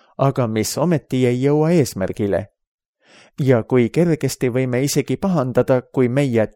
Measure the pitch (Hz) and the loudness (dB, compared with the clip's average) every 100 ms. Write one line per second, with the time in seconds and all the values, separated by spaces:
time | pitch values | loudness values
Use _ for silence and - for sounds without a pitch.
0 | _ - 139 131 117 110 104 - 165 160 | _ -2 0 0 -2 -2 -2 -2 0 -2
1 | - 131 123 123 139 151 156 175 123 - | -2 0 0 0 0 2 2 2 0 -2
2 | 95 98 101 92 98 _ _ _ _ _ | -6 -2 -2 -2 -4 _ _ _ _ _
3 | _ - _ - 135 120 107 127 113 151 | _ -20 _ -4 2 2 2 2 2 2
4 | 175 156 135 - 131 120 131 123 139 147 | 0 0 -2 -2 -2 -2 -2 -2 -2 -2
5 | 135 131 196 170 127 123 123 127 - - | -2 -2 -2 -2 0 0 0 0 -2 0
6 | 123 131 139 113 104 | 0 0 0 0 -2